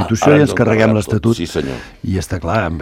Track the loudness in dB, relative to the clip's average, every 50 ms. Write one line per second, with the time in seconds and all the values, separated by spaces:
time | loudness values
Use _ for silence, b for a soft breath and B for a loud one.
0 | 2 0 -2 2 4 4 4 6 4 2 2 0 0 2 2 2 4 4 2 2
1 | 0 0 -2 0 2 0 0 0 -2 -4 -4 -4 -4 -4 -6 -10 B B B -10
2 | -6 -4 -4 -4 -4 -4 -6 -6 -4 -2 -2 -2 -2 -2 -4 -4